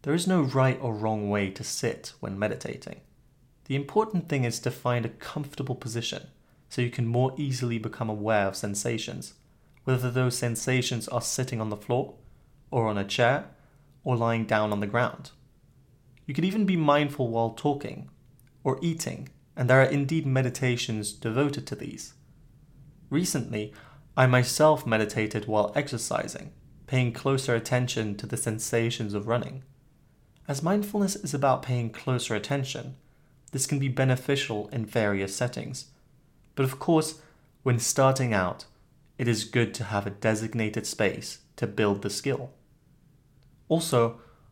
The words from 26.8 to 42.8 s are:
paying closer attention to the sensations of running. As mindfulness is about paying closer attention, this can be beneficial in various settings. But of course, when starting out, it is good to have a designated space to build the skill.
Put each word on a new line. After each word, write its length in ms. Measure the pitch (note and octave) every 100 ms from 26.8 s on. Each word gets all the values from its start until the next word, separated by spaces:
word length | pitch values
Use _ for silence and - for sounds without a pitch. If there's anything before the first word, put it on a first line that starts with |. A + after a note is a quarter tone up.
| -
paying 260 | B2+ B2
closer 440 | - C3+ C3+ C3+ A#2
attention 600 | - B2 B2 - A2 G2+
to 80 | G#2
the 100 | A#2
sensations 760 | - A2 - A#2 A#2 A#2+ G#2+
of 120 | G2+ A2
running. 380 | A#2+ - C3+ - - _ _ _ _ _ _ -
As 160 | C#3
mindfulness 540 | D#3+ G#3 G3+ G#3 G3 -
is 180 | C#3+
about 280 | C3+ C3+ B2+
paying 280 | - B2 A2+
closer 460 | - - B2 - G#2+
attention, 580 | G#2 C#3 C3 - B2+ C3 _ _ _ _ -
this 160 | C3+ -
can 140 | C#3+
be 80 | C#3
beneficial 800 | B2 C3 B2+ - C3+ - G#2 G#2
in 180 | A#2 G#2+
various 480 | A#2+ G#2 G2 G2
settings. 520 | - A#2+ - B2+ C3 - _ _ _ _ _ _
But 100 | -
of 140 | C3 C3+
course, 420 | - D#3+ D#3 - - _ _ _
when 160 | C3 A#2+
starting 520 | - - C3+ C3 B2
out, 340 | G#2 F2+ - - _ _ _ _ -
it 100 | A#2+
is 160 | G#2+
good 300 | - B2 A2+
to 100 | -
have 220 | G#2 G#2 G#2
a 40 |
designated 760 | G2 A2 G#2+ A2+ A#2 G#2+ A2 -
space 540 | - G#2 - - - _ -
to 100 | G#2+
build 360 | - G#2 G2
the 80 | G2+
skill. 400 | - C#3 A#2+ B2+ - _ _